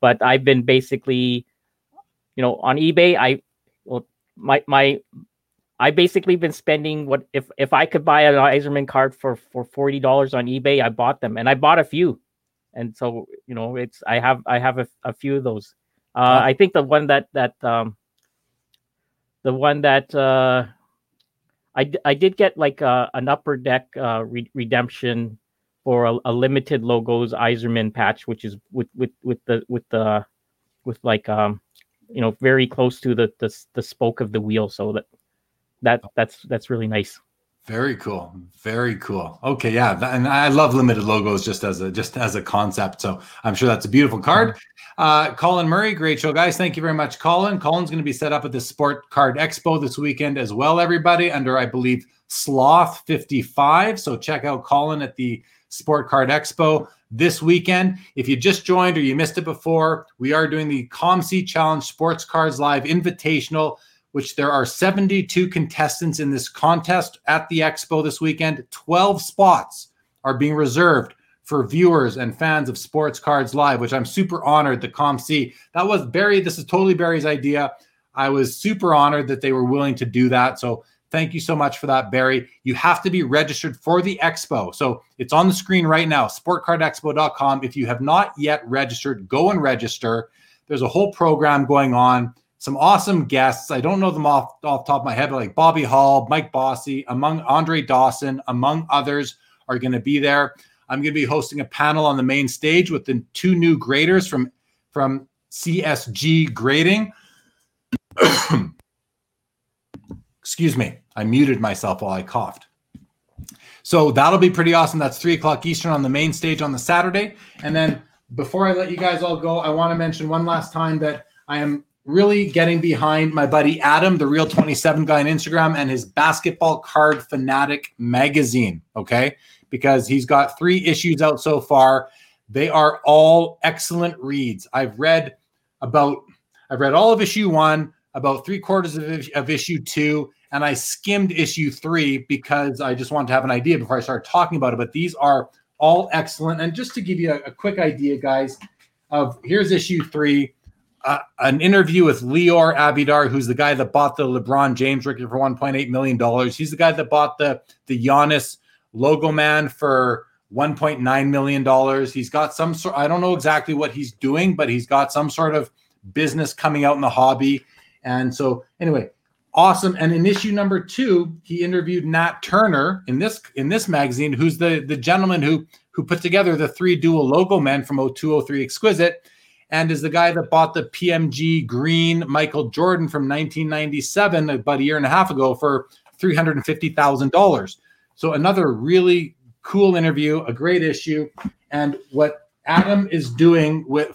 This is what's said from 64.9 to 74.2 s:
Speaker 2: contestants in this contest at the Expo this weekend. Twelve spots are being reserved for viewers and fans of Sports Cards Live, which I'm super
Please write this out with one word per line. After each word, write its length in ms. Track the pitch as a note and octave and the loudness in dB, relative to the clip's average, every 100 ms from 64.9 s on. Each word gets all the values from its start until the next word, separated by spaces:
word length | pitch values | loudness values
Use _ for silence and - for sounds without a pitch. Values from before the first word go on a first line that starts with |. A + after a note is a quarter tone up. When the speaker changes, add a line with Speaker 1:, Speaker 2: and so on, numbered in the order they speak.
| G3 F#3+ G3 F#3 F3 F3+ | 0 0 -2 -2 -2 -2
Speaker 2:
contestants 720 | E3+ D#3+ - D3+ - E3+ D#3+ | -2 -4 -2 -4 -2 -4 -4
in 100 | C#3+ | -4
this 180 | C3+ - | -4 -8
contest 680 | - D#3 E3 E3 F3+ - - - | -2 0 0 0 -2 -4 -6 -2
at 200 | D#3 D#3+ | -2 -2
the 80 | D#3+ | -2
Expo 440 | D#3 D3+ - D#3 | -2 -2 -4 -2
this 160 | D#3 - | -2 -2
weekend. 460 | D#3+ D#3 D#3+ C#3 - | -4 -2 -4 -4 -10
Twelve 500 | - - F3 G3+ F#3+ | -16 -2 2 2 0
spots 680 | - - F#3+ C#3+ - - - _ _ _ | -4 2 4 4 0 -16 -20 _ _ _
are 140 | C3+ B2+ | -6 -2
being 160 | C#3+ | 0
reserved 580 | D3+ C#3+ B2+ F3 C#3 F#3 _ _ _ | 0 0 2 4 4 0 _ _ _
for 220 | - D3 | -4 -2
viewers 520 | A#2+ D#3 F3+ E3 B2 C3 | 0 4 4 4 2 -2
and 200 | A#2+ A2+ | -6 -4
fans 320 | D#3+ D#3 B2+ | -2 0 -2
of 80 | - | -8
Sports 440 | - D#3 D3+ - | -6 -4 -4 -4
Cards 340 | - C#3+ B2 | 0 0 0
Live, 240 | C#3+ C#3+ B2 | 0 2 2
which 140 | A#2+ | -2
I'm 120 | C3 | -4
super 380 | A2+ - | -4 -2